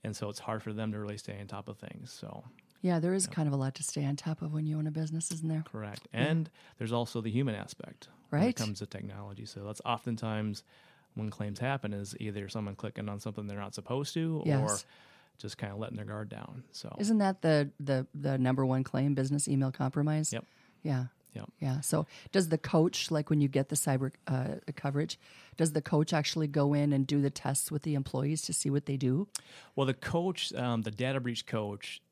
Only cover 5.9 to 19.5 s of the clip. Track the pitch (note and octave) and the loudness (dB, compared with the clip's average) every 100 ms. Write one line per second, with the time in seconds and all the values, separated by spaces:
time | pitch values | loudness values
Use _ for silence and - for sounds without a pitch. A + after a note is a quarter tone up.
5.9 | G#2 - A#2 C#3 E3 D#3+ - - - A#2 | -10 -6 0 2 2 0 -8 -20 -8 0
6.9 | A#2+ A#2 A#2+ A2 A2 C#3 G#2 G#2 - - | 0 0 -2 0 0 0 -2 -6 -12 -14
7.9 | - - - _ D3 A3 A#3+ A2 G2 G#2 | -16 -20 -20 _ 2 2 2 -4 -4 -6
8.9 | F#2+ G2 G2 G2+ G2+ A2 - G2+ G#2+ - | -8 -8 -8 -10 -12 -12 -10 -8 -6 -2
9.9 | A#2 - A2+ A2+ G#2+ G#2+ G2+ - - - | -2 -2 -2 -2 -2 -2 -4 -10 -20 -20
10.9 | _ _ - G#2+ - G#2 G2+ B2 C#3 G#2+ | _ _ -6 -6 -4 -6 -2 -2 -2 -2
11.9 | G2+ G2+ G2+ G#2+ G2+ G2 A2 G#2 G2 G#2+ | -6 -6 -6 -6 -6 -6 -6 -6 -6 -8
12.9 | - G#2 G2+ G#2+ G#2 G#2 G2+ G2+ - - | -6 -8 -6 -8 -8 -8 -6 -8 -10 -4
13.9 | B2+ C#3+ E3 D#3+ D#3+ - C#3 G#2+ G#2 - | -4 -2 -2 -2 0 2 4 4 0 -2
14.9 | - - - _ _ G#2 - G#2 G2+ A2 | -20 -20 -20 _ _ -12 -6 -8 -6 -6
15.9 | - G#2 G#2+ G#2 - - B2+ B2 - - | -6 -6 -6 -8 -10 -12 -14 -14 -14 -12
16.9 | - G#3 A3 G3 F#3+ E3 D3+ C#3+ - C#3+ | -2 2 4 4 4 6 6 4 -2 0
17.9 | C3 C3 D3 C#3 C3+ B2+ C3 C3 C3 C3 | 0 0 -4 0 2 4 4 4 4 2
18.9 | C3 C#3 C3+ C3+ C#3+ - | 2 2 4 2 2 2